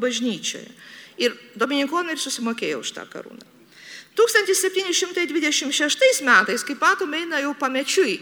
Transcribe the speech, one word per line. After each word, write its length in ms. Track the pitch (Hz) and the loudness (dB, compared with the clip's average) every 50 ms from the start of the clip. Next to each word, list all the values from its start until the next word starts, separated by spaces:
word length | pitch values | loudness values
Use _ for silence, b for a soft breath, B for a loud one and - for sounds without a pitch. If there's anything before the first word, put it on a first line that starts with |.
| 240 | -2
bažnyčioje. 640 | 254 233 226 247 240 196 156 - - - - - - B B B B B B B B B - 247 | -2 -2 -2 -2 -2 -2 -4 -6 -8 -8 -10 -12 -18 B B B B B B B B B -2 -2
Ir 160 | 233 - - - - - | -2 -2 -4 -12 -16 -6
dominikonai 600 | 208 226 254 285 277 277 269 320 349 349 330 311 | -4 -2 0 0 0 0 0 0 -2 -2 -2 -4
ir 20 | 285 | -6
susimokėjo 640 | - 269 - - 233 226 226 226 202 151 151 113 113 | -6 -6 -6 -4 -4 -4 -4 -4 -4 -4 -4 -6 -8
už 80 | - - - | -10 -10 -12
tą 80 | - | -14
karūną. 480 | - - - - - - - - - _ - - B B B B B B B B B _ | -14 -14 -14 -14 -16 -18 -20 -20 -20 _ -20 -20 B B B B B B B B B _
Tūkstantis 400 | - 453 466 - 427 403 370 381 | 4 4 6 6 4 4 4 2
septyni 380 | 381 381 370 370 370 392 359 330 | 2 0 0 0 -2 -2 0 0
šimtai 300 | - 370 349 349 349 349 - | 0 -2 -2 -2 -2 -2 -2
dvidešimt 460 | 294 330 302 302 294 - 302 269 285 | -2 -2 0 0 0 0 -2 -2 0
šeštais 460 | - 294 294 - - 523 523 - - 294 | 0 0 0 2 4 4 4 4 4 4
metais, 380 | 247 208 185 190 208 190 233 - | 6 6 6 6 4 0 -4 -4
kaip 140 | - 277 220 | -6 -2 2
matom, 300 | 302 349 381 370 381 294 302 | 2 2 2 2 0 -4 -4
eina 240 | 320 339 330 320 | -4 -4 -4 -4
jau 140 | 285 285 294 285 | -2 -2 -4 -4
pamečiui 640 | - 285 254 262 262 285 - - 381 349 226 175 - | -4 -4 -2 -2 -2 -2 0 2 2 2 2 0 -2